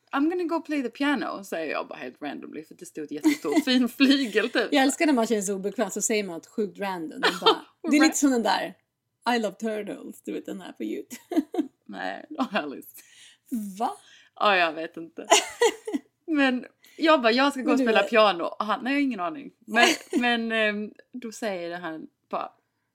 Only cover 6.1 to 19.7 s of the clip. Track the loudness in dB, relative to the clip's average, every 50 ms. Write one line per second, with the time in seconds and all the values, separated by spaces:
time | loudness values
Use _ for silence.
6.1 | 0 0 -2 -4 -8 -12 -14 -10 _ -4 -4 -4 -4 -8 -6 -6 -6 -6 -8 -10
7.1 | -6 -2 0 0 0 2 2 2 2 2 -4 _ _ _ 0 2 4 6 6 4
8.1 | 4 4 2 4 4 4 2 2 0 0 -2 -6 -10 _ _ _ _ _ _ _
9.1 | _ _ _ 0 0 2 0 -2 -4 -6 -6 -6 -4 -6 -6 -8 -10 -10 -12 -16
10.1 | -16 -12 _ -8 -8 -8 -8 -10 -12 -12 -12 -14 -10 _ -6 -6 -6 -8 -8 _
11.1 | -18 -20 _ _ -2 -2 -2 0 -4 -4 -4 -6 _ _ _ -14 -10 -6 -6 -6
12.1 | -6 -8 -12 _ -6 -6 -4 -2 -2 -4 -4 -4 -10 -12 -16 -20 _ -20 -20 _
13.1 | -20 -20 -20 -20 -20 _ _ _ -6 -6 -6 -8 -6 -4 -4 -4 -4 -8 _ _
14.1 | -20 -20 _ _ _ 0 2 4 4 4 4 2 0 -6 -10 -10 -10 -12 -14 -14
15.1 | _ -16 2 2 4 4 4 -2 0 2 2 2 2 -2 _ -6 -6 -6 -8 _
16.1 | _ _ _ -2 2 4 4 4 2 -2 -6 -12 _ _ _ -20 _ 0 4 4
17.1 | 4 6 4 4 4 4 4 2 2 0 0 2 2 4 4 4 4 4 4 6
18.1 | 6 6 6 6 4 0 -4 -6 -4 -6 -4 -2 -2 -2 -2 -2 0 0 0 0
19.1 | -2 -4 -6 -6 -6 -8 -14 -16 _ _ _ -2